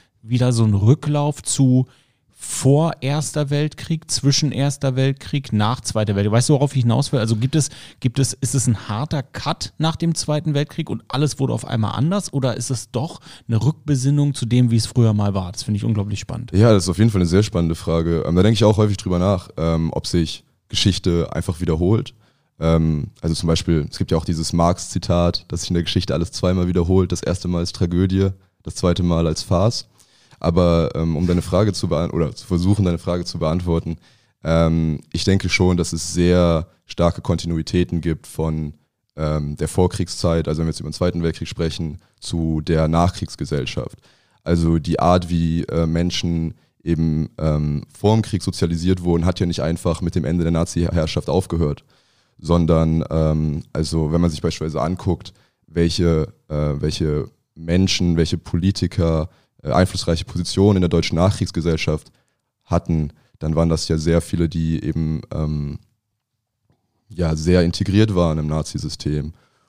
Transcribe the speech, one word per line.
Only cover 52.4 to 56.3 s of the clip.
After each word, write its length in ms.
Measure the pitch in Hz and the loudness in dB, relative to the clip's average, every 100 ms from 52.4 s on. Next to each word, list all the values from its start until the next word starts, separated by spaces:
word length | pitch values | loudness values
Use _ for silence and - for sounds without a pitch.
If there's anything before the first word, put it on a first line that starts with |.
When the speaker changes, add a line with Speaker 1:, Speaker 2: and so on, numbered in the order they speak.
| 78 85 82 82 80 80 - | 0 2 4 4 4 0 0
Speaker 2:
ähm, 540 | 80 78 78 78 76 - | 0 2 2 0 -4 -6
also 400 | - 78 80 78 | -6 -2 -2 0
wenn 80 | 82 | 2
man 100 | 85 | 0
sich 120 | 76 | 0
beispielsweise 400 | 82 - 78 76 | -4 -4 -6 -4
anguckt, 500 | 78 92 95 85 - - _ _ _ | -4 -2 -2 -4 -6 -20 _ _ _
welche, 680 | 80 85 82 85 80 76 | 0 0 2 2 2 0